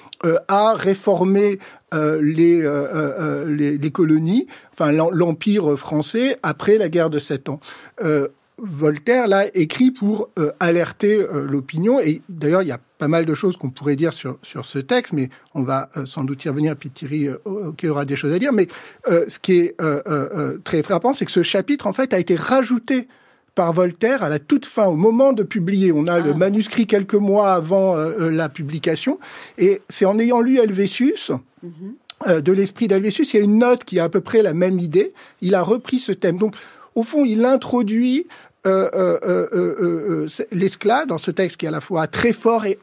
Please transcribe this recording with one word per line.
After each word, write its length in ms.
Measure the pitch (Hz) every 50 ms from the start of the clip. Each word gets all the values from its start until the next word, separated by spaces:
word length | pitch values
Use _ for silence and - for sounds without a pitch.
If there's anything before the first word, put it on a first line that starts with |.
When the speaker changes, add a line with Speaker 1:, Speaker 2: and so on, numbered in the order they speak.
| - - - - -
Speaker 1:
euh, 140 | 165 165 170 - -
à 240 | 196 202 214 226
réformer, 840 | 220 - 180 196 190 190 - 208 190 165 185 190 196 196 208 202 196 196 - - - - _ -
euh, 260 | 165 156 151 151 156 156
les, 400 | 147 147 160 165 170 170 170 170
euh, 40 | 156
euh, 460 | 143 147 143 143 - 175 156 151 143 131 -
euh, 340 | 160 151 143 143 151 160 147
les, 220 | 151 147 143 147
les 140 | 143 147 151
colonies, 560 | - 190 170 156 156 156 160 165 208 262 370 - - - - _
enfin, 180 | - - 160 147
l'em-, 200 | 151 156 160 170
l'Empire 640 | 185 160 175 170 160 165 - 208 202 208 170 147 143 135
français 600 | - - 156 151 147 - - 226 254 277 - -
après 360 | - 156 147 - - 196 214 220
la 100 | 196 160
guerre 220 | 165 170 160 160
de 80 | 151 143
Sept 320 | - - 143 131 - -
Ans. 100 | 139 156 - - - - - - _ -
Euh, 260 | 202 160 151 143 139 - - _ _ _ _ -
Voltaire 680 | 233 190 151 143 156 151 151 147 - 233 247 254 240
l'a 200 | 202 196 196 202 - -
écrit 340 | 185 156 160 - - 254 262
pour, 380 | 254 - 208 208 214 202 196 - - 175
euh, 140 | 151 147 - -
alerter, 560 | 175 170 170 175 160 - - - 208 202 214
euh, 280 | 208 190 - 170 143 139
l'opinion. 540 | 143 139 139 131 - 156 160 185 226 262 269
Et 220 | 175 151 156 147 - -
d'ailleurs, 340 | 175 156 151 147 175 190
il 60 | 185 143
y 40 |
a 60 | 120 120 _ _ _ -
pas 100 | 156 143
mal 160 | 165 170 165
de 80 | 165 147
choses 220 | - - 185 175
qu'on 120 | - 151 127
pourrait 260 | - - 135 147 143
dire 160 | 135 165 160
sur, 260 | 151 - - 127 - -
sur 220 | - - - 123 -
ce 140 | - - 135
texte, 340 | 135 - - - - -
mais 160 | 170 143 131 131 - - _ _ -
on 80 | 147
va, 280 | 127 135 135 135 135 - -
euh, 100 | 151 135
sans 160 | 131 - 156 131
doute 200 | 135 139 135 -
y 40 | 156
revenir, 280 | 131 147 151 160 147
puis 120 | - - 135
Thierry, 360 | - - 156 131 151 156 143 139
euh, 80 | 127 - - 208 190 214 190 147 151
qui 120 | - 175 156
aura 160 | 143 143 143
des 100 | 135 139
choses 160 | - 156 143
à 60 | 165 190
dire. 140 | 254 285
Mais, 160 | 240 208 175 - - - - - - _ - 262
euh, 160 | 170 170 - -
ce 100 | - -
qui 140 | - 190 185 175
est, 160 | 170 170 - -
euh, 200 | 165 156 143 147 -
euh, 220 | - 151 143 139 - 202
euh, 240 | 156 143 135 147 -
très 200 | - - 180 156 -
frappant, 280 | - 190 170 - 247
c'est 120 | 262 - 202
que 80 | -
ce 100 | - 185
chapitre, 440 | 170 - - 196 185 - 294 - - 202
en 40 |
fait, 220 | - - 262 262 202
a 40 | 185
été 180 | 170 - 175
rajouté 720 | 160 - - 254 269 247 - 254 226 - - 269 254 247 - _ _ _ _ _ _ _ _ -
par 160 | 190 175 170
Voltaire 500 | 160 185 185 180 165 - 220 233 269 254
à 60 | 185 147
la 100 | 151 147
toute 280 | - - 285 277 -
fin, 200 | - - 233 208
au 100 | 185 160
moment 360 | 151 190 226 226 247 269 269
de 100 | 254 208
publier. 480 | 196 202 - 202 165 185 202 190 190 180
On 140 | 156 147 156
a 120 | 175 175 170
le 100 | 160 143
Speaker 2:
Ah. 40 | 147
Speaker 1:
manuscrit 500 | 160 185 196 202 220 208 - - 240 220
quelques 280 | - 208 196 190 - 214
mois 380 | 202 208 196 196 208 208 196 185
avant, 420 | 175 160 160 196 190 190 190 175
euh, 140 | 156 156 165 220 208
euh, 100 | 160 165
la 180 | 156 165 160 147
publication. 720 | - - 147 143 160 156 - 175 160 - - 262 302 - - - - - - - - 240
Et 220 | 180 196 190 - - -
c'est 160 | - - 202
en 120 | 190 208 220
ayant 220 | 233 233 247 233
lu 180 | 233 254 262 254
Helvétius, 720 | 226 208 190 190 202 196 - - 247 294 427 - - - - 127 - _ _ _
Speaker 2:
Mhm. 100 | 180 175 160 156 190 202 269 - _ - - - - 208
Speaker 1:
euh, 120 | 165 160
de 120 | 139 180
l'esprit 340 | 190 196 196 - - - 233 196
d'Helvétius, 440 | 196 190 202 214 - - 294 - -
il 20 |
y 40 | 208
a 40 | 208
une 140 | 202 208 220
note 240 | 240 247 247 247 -
qui 140 | - 185 175
a 60 | 165
à 40 | 165
peu 120 | - 185
près 220 | 190 - 233 220
la 120 | 208 180 151
même 240 | 175 185 185 190 175
idée. 340 | 175 156 147 190 - 381 - - - - _ -
Il 140 | 185 180 196
a 60 | 180
repris 360 | 165 185 240 240 - - 262 254
ce 120 | - -
thème. 240 | 185 - - 175 180 180
Donc, 160 | 220 208 208 - - - - - - - -
au 60 | 233 226
fond, 200 | - 311 294 277
il 200 | 233 214 220 233
introduit 800 | 254 269 262 - - 247 240 226 202 220 233 247 254 254 311 359 - - - - - _ _ -
euh, 220 | 190 190 190 190 - -
euh, 240 | 190 185 175 170 - -
euh, 220 | 185 180 180 175 -
euh, 220 | - 180 180 175 - -
euh, 300 | 180 175 170 160 208 202 165 156
euh, 60 | 151 151
c'est, 200 | - - - -
l'esclave, 540 | 208 170 190 185 - - - 208 233 285 320
dans 120 | 262 165 151
ce 120 | - 190
texte 280 | 160 202 190 165 - -
qui 80 | 165
est 20 | 156
à 40 |
la 80 | 160 147
fois 240 | - - 185 160 156
très 260 | - - - 233 233
fort 320 | 220 - - 226 233 220 214
et 140 | 196 190 -